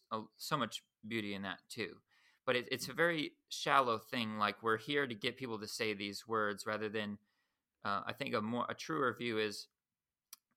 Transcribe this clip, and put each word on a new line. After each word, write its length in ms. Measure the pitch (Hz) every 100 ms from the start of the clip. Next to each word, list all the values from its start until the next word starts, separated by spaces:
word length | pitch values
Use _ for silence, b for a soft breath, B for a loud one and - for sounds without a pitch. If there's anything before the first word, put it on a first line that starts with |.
| _
a, 100 | 113 107 _
so 180 | - 151
much 280 | 113 - - _ 107
beauty 280 | 113 101
in 80 | 98
that 180 | 98 - _
too. 280 | 117 92 - _ b b b -
But 100 | 123
it, 120 | 120
it's 160 | 123 -
a 60 |
very 400 | 127 170 160 139 - _
shallow 480 | - 156 139 123 110
thing. 400 | - 127 110 107
Like, 260 | 104 104
we're 140 | 113 110
here 280 | 143 143 135
to 100 | 107
get 200 | 123 -
people 240 | 127 110
to 80 | 104
say 260 | - 107
these 340 | 101 101 101 -
words 380 | 113 104 101 110
rather 220 | 107 107
than, 280 | 107 104 104 _ _ _ _ _ _
uh, 200 | 107 101 -
I 80 |
think 200 | 113 135
a 80 | 117
more, 240 | 107 120 -
a 40 |
truer 400 | 117 - 156 127
view 240 | 113 120 110
is 300 | 107 104 - _ _ _ _ _ _ - _